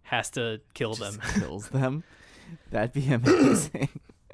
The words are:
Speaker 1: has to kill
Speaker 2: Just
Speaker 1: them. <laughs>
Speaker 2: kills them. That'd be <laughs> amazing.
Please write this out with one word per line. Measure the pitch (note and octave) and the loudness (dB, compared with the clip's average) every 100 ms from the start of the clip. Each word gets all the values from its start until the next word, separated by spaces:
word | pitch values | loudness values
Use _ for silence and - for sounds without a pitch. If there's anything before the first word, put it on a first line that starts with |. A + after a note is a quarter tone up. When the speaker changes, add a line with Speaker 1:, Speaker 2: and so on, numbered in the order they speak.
Speaker 1:
has | - A#2+ A2 | -4 -2 -2
to | - A#2 A2 - | -4 -4 -6 -10
kill | - A#2 | -6 -4
Speaker 2:
Just | A2 G2+ G#2 | -4 -8 -8
Speaker 1:
them. | - | -4
<laughs> | G3+ | -2
Speaker 2:
kills | C2 F2 G#2+ | -2 -6 -6
them. | C3 C3 C#3+ - - - - - E3 - | -2 0 -2 -8 -18 -20 -20 -20 -20 -8
That'd | A2 A2+ | -4 -2
be | C#3 C3+ | 0 2
<laughs> | |
amazing. | B2+ B2 F4 C#4 G#3 D3 - C#3 - - _ _ | 2 6 6 6 4 0 -4 -6 -6 -20 _ _